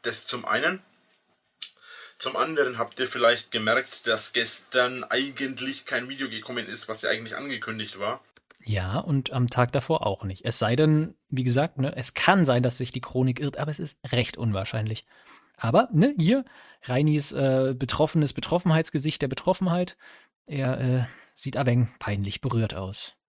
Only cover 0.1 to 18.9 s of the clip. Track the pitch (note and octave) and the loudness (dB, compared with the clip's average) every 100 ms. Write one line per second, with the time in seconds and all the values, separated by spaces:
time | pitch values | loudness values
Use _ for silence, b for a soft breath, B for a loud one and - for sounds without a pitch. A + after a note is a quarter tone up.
0.1 | G#2+ - B2 - A2+ D#3+ F#3+ _ _ _ | -6 -8 -6 -2 0 0 -2 _ _ _
1.1 | _ _ _ _ _ - B B B B | _ _ _ _ _ -20 B B B B
2.1 | _ C3 - C#3+ D#3 C3 A2+ A#2 - B2 | _ -6 -2 0 2 0 0 -6 -4 -4
3.1 | B2 A#2+ A#2+ - A#2 A2 A#2+ C3 - A#2 | 4 4 4 -2 -2 2 2 0 -8 -2
4.1 | A2 - A#2+ A2+ - - B2+ B2 B2+ A#2 | -2 0 -2 -4 -8 -2 2 2 -2 -2
5.1 | B2+ C#3 C3 C3+ C3+ C3 C3+ - B2+ B2 | -2 -2 -4 -6 -4 -8 -8 -4 -4 -4
6.1 | C3+ C3 A2 - A#2+ G#2+ G#2 - A2 - | -8 -8 -8 -8 -8 -8 -12 -10 -6 -2
7.1 | A2+ A2+ - C#3 A#2+ A2+ A2 G2+ F#2+ G#2 | -2 -4 -10 -8 -8 -6 -8 -10 -6 -6
8.1 | C3 _ _ _ - - G#2 F#2 A2+ - | -6 _ _ _ -16 -4 -2 0 -4 0
9.1 | C#3 B2+ B2+ B2 - B2 C#3 - D#3 G#2+ | -2 0 0 0 2 0 0 0 0 0
10.1 | F#2+ G2+ F#2+ A#2 - A2 B2+ D#3 D3+ D#3+ | -4 -6 -6 -4 0 2 4 4 4 2
11.1 | - _ C3 B2+ A#2+ D#3+ - C3+ - A#2+ | -8 _ -2 2 2 0 -2 -4 -4 -8
12.1 | - - F#3+ D3 B2 B2 - B2 C3 - | 0 4 6 6 4 2 0 -6 -6 -4
13.1 | B2+ C3 B2 C#3+ C#3 D3 D3 D#3+ - B2 | 0 2 0 -4 -4 -6 -6 -8 -10 -2
14.1 | B2 A#2+ - A#2 G2 G2 A#2 G#2+ A2 _ | 0 0 -2 -2 0 -2 -4 -4 -6 _
15.1 | b b b b _ - D#3+ B3+ E3 B3 | b b b b _ 4 4 6 4 4
16.1 | C#4+ D#3+ C4+ B3+ B B B - B2+ D3+ | 4 4 4 0 B B B -2 2 4
17.1 | D3+ C#3+ C3+ C3+ C3 C3 B2+ C3 - D3+ | 2 0 0 2 4 2 0 -2 2 2
18.1 | E3 C#3+ - - F3 F3 D#3+ E3 | 4 2 -2 -2 0 4 2 2